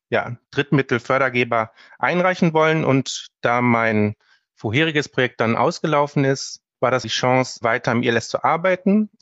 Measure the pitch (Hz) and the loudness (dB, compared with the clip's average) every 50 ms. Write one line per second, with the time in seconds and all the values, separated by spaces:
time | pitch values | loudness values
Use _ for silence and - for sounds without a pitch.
0 | _ _ 117 104 95 120 120 - _ _ - 139 139 - 156 135 135 - 131 117 | _ _ -4 -2 -2 -4 -10 -14 _ _ -6 -6 -2 0 0 0 0 0 -2 -4
1 | - - 131 135 135 127 120 123 123 117 120 113 110 - _ - - - - - | 0 -2 0 0 0 0 0 -2 -2 0 0 -2 -2 -4 _ -18 -20 -20 -8 -4
2 | 120 131 165 180 175 185 180 - 185 165 156 156 156 160 160 160 - 123 131 139 | -2 0 0 0 0 0 0 0 0 0 2 2 2 2 2 0 0 2 2 0
3 | 127 - - - - - _ _ - 120 120 123 123 123 117 113 113 110 110 107 | 0 -2 -8 -12 -14 -18 _ _ -2 0 0 2 2 2 2 2 2 2 2 2
4 | 104 104 107 - _ _ _ _ _ _ _ _ - 107 107 143 160 165 147 139 | 0 0 -2 -6 _ _ _ _ _ _ _ _ -6 -2 0 0 0 0 0 -2
5 | 135 - - - 127 123 - - 117 113 117 - 120 160 175 - - 165 151 147 | -4 -2 -2 -2 -2 -2 0 -2 -2 0 0 0 0 -2 -2 -2 -4 0 0 0
6 | 147 143 - 147 135 135 139 - - - - - _ _ _ _ 127 120 127 123 | 0 0 0 0 0 0 0 -2 -6 -12 -14 -18 _ _ _ _ -2 0 0 0
7 | 113 110 - - - 127 127 131 127 - - - - 113 117 123 - 131 117 120 | -2 -4 -4 -2 2 2 2 2 2 -2 -6 -4 -2 -2 -2 0 0 0 0 0
8 | 120 123 117 113 - - - - - 135 156 165 170 190 180 180 - 196 196 214 | 2 2 0 0 -2 -2 -6 -2 0 0 0 0 0 -2 -2 0 0 0 2 2
9 | 214 - - _ | 0 -2 -6 _